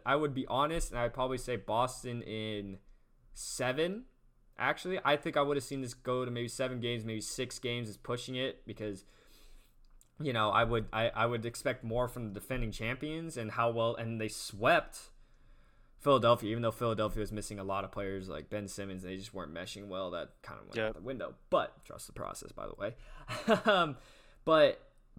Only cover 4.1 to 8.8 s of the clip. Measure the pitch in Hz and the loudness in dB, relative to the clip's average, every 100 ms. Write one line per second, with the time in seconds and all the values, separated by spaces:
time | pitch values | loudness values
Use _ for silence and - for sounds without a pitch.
4.1 | _ _ _ _ - 131 156 131 - 139 | _ _ _ _ -2 0 0 -2 0 4
5.1 | 151 165 151 143 143 127 135 123 - 127 | 4 4 2 4 2 -2 -4 -6 -6 -2
6.1 | 127 123 120 120 - 127 123 120 120 110 | 0 0 -2 -4 -2 -2 -2 -2 -2 -2
7.1 | 110 104 - 123 - 123 120 110 98 - | -4 -4 -4 -6 -4 -4 -4 -6 -8 -6
8.1 | 123 - 127 131 - - 107 | -6 -4 -4 -4 -4 -10 -6